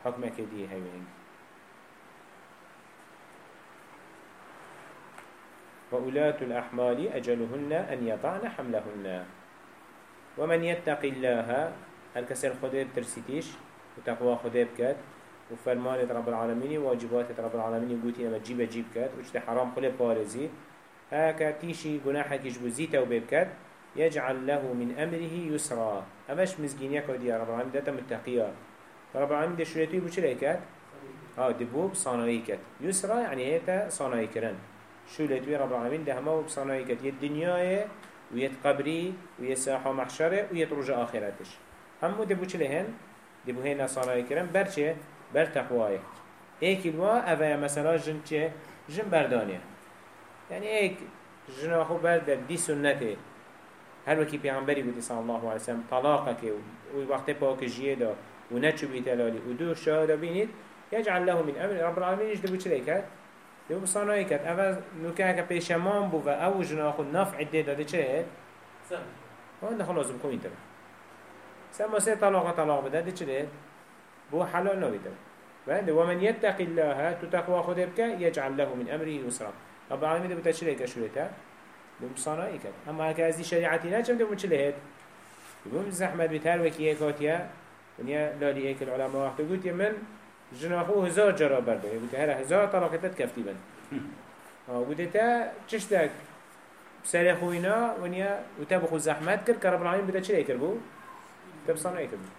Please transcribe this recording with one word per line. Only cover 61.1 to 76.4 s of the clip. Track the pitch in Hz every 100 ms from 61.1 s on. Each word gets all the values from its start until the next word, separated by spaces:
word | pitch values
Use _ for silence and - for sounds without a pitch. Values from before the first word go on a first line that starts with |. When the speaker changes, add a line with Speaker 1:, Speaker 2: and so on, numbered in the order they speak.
| 180
Speaker 1:
له | 180 175
من | 151 139
امر | 196
رب | 190 170 175
العالمین | 180 190 220
اجده | 202 185
بو | 185
چه | 185 143
کرد؟ | 127 180 196 - - - - - -
ده | 170
بو | 190
صانایی | 208 208 208
کرد. | 185 147 156
اول | 175 196 185 - 160
نوکه | 170 170 190
که | 175
پیشمان | 175 175 170 170 185 202 196
بو | 160
و | 143
او | 143 175 196
جن | 151 156
آخو | 151 147
نفع | 139 165 190 -
ده | 151 160
داده | 143 143
چه؟ | 147 180 135 143 175 - - - - - -
Speaker 2:
سم. | 165 127 - - - - -
Speaker 1:
آه، | 202
ده | 226
خلاص | 170 170 135
بکن | 123 147
اینطور. | 113 92 87 - - - - - - - - - - -
سه | - 214
ما | 214
سه | 208
طلاق | 214 202 190 170 170
طلاق | 151 143 135
بده، | 151
ده | 170
چه | 180
ده؟ | 151 135 147 - - - - - - - -
بو | 156
حلال | 175 175 190 190
نبیده. | 147 101 95 95 - - - - -
و | 175
ده | 190
ومن | 156 170 175
یتق | 202 226